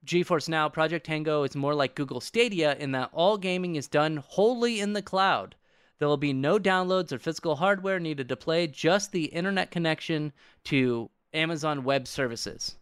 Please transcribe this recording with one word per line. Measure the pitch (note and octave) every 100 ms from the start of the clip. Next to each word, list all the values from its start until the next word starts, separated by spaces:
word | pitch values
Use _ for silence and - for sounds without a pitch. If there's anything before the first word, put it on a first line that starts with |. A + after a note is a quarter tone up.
| -
GeForce | E3+ F3 E3+ D3+
Now, | D#3+ D3+
Project | D#3 D#3 E3 -
Tango | D#3 D#3 D3+
is | C#3
more | C#3+ C#3
like | D3 C3+
Google | - C#3 B2+
Stadia | - A3+ A#3+ G3 D3+ C#3+
in | C#3+
that | C3 B2+
all | - F3 G#3+
gaming | F#3 F3+ F3+ D#3+
is | B2+
done | D3+ D#3 D#3
wholly | C3+ - G#3 B3 A#3+ A3+
in | G3+
the | G#3
cloud. | G3 F#3+ F#3+ C#3 F#2+ - _ _ _ _
There | D3
will | D3
be | C#3+
no | C3+ C#3 G#3
downloads | F#3+ F#3 F3+ F#3 F3
or | C3
physical | - D#3 E3+ D3
hardware | F#3 G3+ F#3+ F#3+
needed | E3 D3 B2+
to | C3
play, | - E3 E3+
just | C3+ D#3 F#3+ G3
the | F#3 D3+
internet | E3 F#3 F#3+ -
connection | F3 E3 D#3 - D#3+ D3+ - - _
to | - C#3+ B2+ A#2+ A2+ _ _
Amazon | D#3 D#3+ E3 D#3 D3
Web | C3 C#3 B2+
Services. | - C3 A#2 - - - -